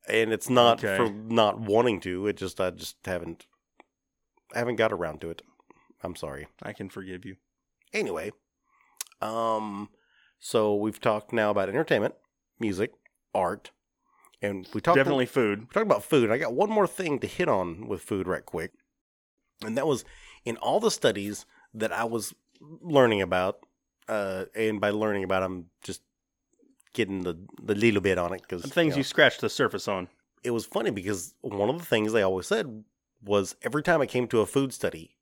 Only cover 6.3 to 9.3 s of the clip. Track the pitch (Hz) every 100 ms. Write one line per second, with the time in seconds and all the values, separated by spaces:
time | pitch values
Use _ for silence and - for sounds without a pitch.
6.3 | 69 76 _ - 104 98 - 95 92 95
7.3 | 92 _ _ _ _ _ 208 156 95 170
8.3 | - _ _ _ _ _ _ - _ 107